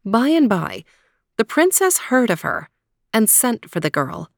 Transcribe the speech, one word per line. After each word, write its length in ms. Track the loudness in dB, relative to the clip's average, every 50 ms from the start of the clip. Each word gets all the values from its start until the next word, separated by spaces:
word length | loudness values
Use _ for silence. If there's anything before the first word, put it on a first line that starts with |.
| _
By 240 | -2 0 2 2 4
and 200 | 4 4 4 2
by, 360 | 2 0 -2 -4 -8 -12 -16 _ _ _ _ _ _ _ _ _ _
the 80 | -4 -4
princess 680 | -2 0 2 2 2 2 2 0 0 0 -2 -2 0
heard 180 | 0 2 2 2
of 140 | -2 -2 -4
her 260 | -6 -6 -6 -8 -12 _ _ _ _ _ _ _ _ 0
and 180 | 0 2 2
sent 400 | 2 2 0 0 -2 -4 -8 -10
for 100 | -8 -6
the 100 | -4 -2
girl. 400 | -2 -2 -4 -4 -6 -12 -14 -16 _